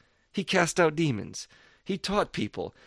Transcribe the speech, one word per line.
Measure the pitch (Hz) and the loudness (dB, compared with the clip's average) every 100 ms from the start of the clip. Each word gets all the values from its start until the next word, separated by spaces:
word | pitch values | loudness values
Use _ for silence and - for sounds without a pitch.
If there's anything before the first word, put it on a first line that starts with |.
| _ _ _ | _ _ _
He | - | -6
cast | 190 185 170 - | 0 2 2 4
out | 165 151 | 4 4
demons. | 156 107 92 - - - _ _ | 0 0 -6 -12 -16 -20 _ _
He | - 196 | -8 -6
taught | - 202 - | -2 0 0
people. | - 104 - 82 _ | -4 -6 -6 -10 _